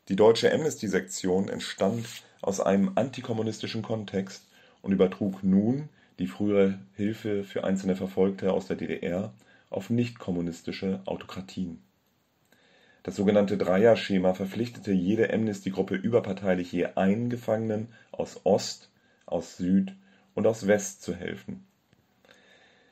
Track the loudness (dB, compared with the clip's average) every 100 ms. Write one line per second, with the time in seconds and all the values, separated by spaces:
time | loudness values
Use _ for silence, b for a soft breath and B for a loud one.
0 | -2 6 6 6 4 2 -2 -4 -2 -2
1 | -2 -4 0 0 0 -4 -6 -2 0 0
2 | -6 -14 b b -4 0 2 4 2 0
3 | -2 -4 -6 -2 -2 -4 -6 -6 -4 -6
4 | -4 -4 -6 -10 _ b b b 0 4
5 | 4 2 -4 -2 4 4 4 0 -4 b
6 | b b -6 -2 2 4 4 2 -10 -6
7 | -4 -4 -4 -4 -4 -4 -2 0 0 -2
8 | -2 2 2 2 0 0 -2 -6 -4 -4
9 | -2 -4 -6 -12 b b b -8 -2 -2
10 | -2 -4 -6 -4 -4 -8 -10 -6 -4 -4
11 | -6 -8 -10 -14 -10 -8 -8 -10 _ _
12 | _ _ _ _ _ b b b b b
13 | -8 0 4 4 4 0 2 6 6 6
14 | 2 2 2 0 -4 -4 -6 -6 0 0
15 | 2 2 2 2 -2 -4 -4 -2 -2 -2
16 | 2 2 0 -2 0 0 0 -2 -2 2
17 | 2 2 -2 -4 -2 -2 0 -4 -6 B
18 | B -8 -8 -2 2 2 0 -12 -18 b
19 | b b b -6 -6 -4 2 2 2 -6
20 | b b b 0 0 2 2 2 0 -10
21 | -10 -8 -8 -10 -12 -14 -16 _ _ _
22 | _ _ b b b b b b b